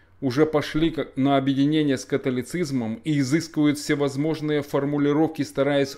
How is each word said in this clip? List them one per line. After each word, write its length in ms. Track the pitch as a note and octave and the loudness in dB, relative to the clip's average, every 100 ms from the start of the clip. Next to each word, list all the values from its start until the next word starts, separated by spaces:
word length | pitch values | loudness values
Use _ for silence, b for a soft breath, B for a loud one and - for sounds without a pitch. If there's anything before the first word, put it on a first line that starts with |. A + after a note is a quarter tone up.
| b b | b b
уже 240 | C3+ B2+ | -2 2
пошли 460 | D#3 D3+ - D#3 D#3+ | 2 2 0 0 0
как 260 | C#3 - - | 0 -6 -2
на 220 | C#3 C#3 | 2 2
объединение 580 | C3 C3+ C#3+ D#3 D3 B2+ | 2 2 2 2 2 0
с 80 | |
католицизмом 960 | - C3+ C3+ B2+ B2 F3 D#3+ C3+ A2 A2+ | -2 -4 -2 -4 -4 -4 -2 -2 -4 -6
и 160 | D#3 D3 | -2 0
изыскивают 600 | B2+ D#3 - - D3 C#3+ | 2 0 0 0 2 2
всевозможные 800 | - D3 C#3+ B2+ D#3 D3 D3+ D3 | 0 0 0 0 -2 -2 -2 -2
формулировки, 800 | C#3+ C#3+ C#3 D3 C#3+ D3 D#3 D#3 | -2 -2 0 0 2 2 2 0
стараясь 560 | C3+ - C#3 C#3+ C#3 | -4 0 2 2 0